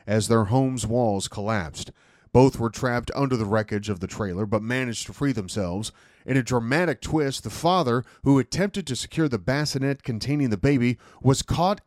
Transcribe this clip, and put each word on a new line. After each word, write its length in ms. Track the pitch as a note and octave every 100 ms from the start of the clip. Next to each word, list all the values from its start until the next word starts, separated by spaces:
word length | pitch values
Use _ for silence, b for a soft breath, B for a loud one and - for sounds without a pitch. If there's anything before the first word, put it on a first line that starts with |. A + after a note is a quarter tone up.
| -
as 220 | G#2+ G2+
their 180 | A2+ G2+
home's 400 | C3 C3 B2+ G#2+
walls 440 | A#2+ A#2 G2 -
collapsed. 640 | A2 G2+ G#2+ D#2 - - b b b b
Both 260 | B2 C3 -
were 100 | A2+
trapped 420 | - B2+ A#2+ A#2 -
under 220 | C#3 A#2+
the 80 | G2+
wreckage 420 | A2 G#2 G#2 G#2
of 140 | F2+
the 60 | F#2
trailer, 380 | - G2+ F2+ G#2+
but 160 | G#2+
managed 440 | A2 B2+ B2 G#2+ -
to 60 |
free 180 | - C#3
themselves. 640 | A2+ F#2 A2 F2+ F#2+ A2 b b b -
In 100 | C3
a 80 |
dramatic 560 | A#2 B2 A2+ D3+ E3+ B2+
twist, 460 | D#3 D#3 C#3 - A2+
the 40 |
father, 540 | - E3 F3+ B2+ A#2+ B B
who 160 | C3+ C3+
attempted 460 | - - G3 G3+ D3+
to 80 | A#2+
secure 320 | - D#3+ D3+
the 100 | A2
bassinet 640 | F2 C#3 D3 C3+ C#3 C#3
containing 460 | - A2 C3 D3 B2+
the 80 | G2
baby, 400 | C#3 C3+ A#2+ A#2 B B
was 200 | C3 C3
caught 380 | - - F#3 G#3